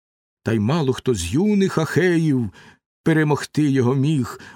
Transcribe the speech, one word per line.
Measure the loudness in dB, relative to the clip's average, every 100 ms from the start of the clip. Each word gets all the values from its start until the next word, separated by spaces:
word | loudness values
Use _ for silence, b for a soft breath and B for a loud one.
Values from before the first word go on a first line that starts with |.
| _ _ _ _
та | -4
й | 0
мало | 0 0 0
хто | -2 -2 -2
з | -2
юних | 0 2 2 0 0
ахеїв | -2 0 2 2 2 0 -2 B B B _ _
перемогти | 0 2 2 -2 -4 -2 0
його | 2 2 2
міг | 0 0 -2 -8 B